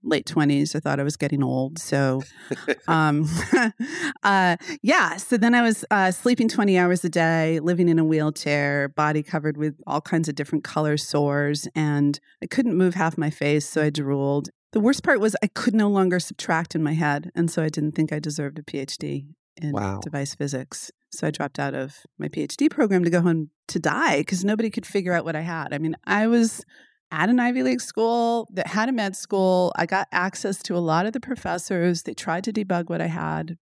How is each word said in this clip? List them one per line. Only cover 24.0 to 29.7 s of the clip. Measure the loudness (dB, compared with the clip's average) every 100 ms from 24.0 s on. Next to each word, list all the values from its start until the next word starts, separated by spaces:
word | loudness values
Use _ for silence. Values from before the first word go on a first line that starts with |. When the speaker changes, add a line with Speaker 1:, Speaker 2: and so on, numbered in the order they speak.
| 2 2 0
Speaker 1:
'cause | -2
nobody | 0 0 -2
could | -4 -4
figure | -4 0
out | -2 -2
what | -6
I |
had. | -6 -6 -6
I | -4
mean, | -4 -4 -2
I | 0 4
was | 4 4 0 -16 -20 _ _ -10
at | -2 2
an | 4
Ivy | 2 0
League | 0 -2
school | -4 -2 0 2 2 0 -4
that | -6 -4
had | -2 0
a |
med | 0 -2 -6
school. | -2 2 4 4 2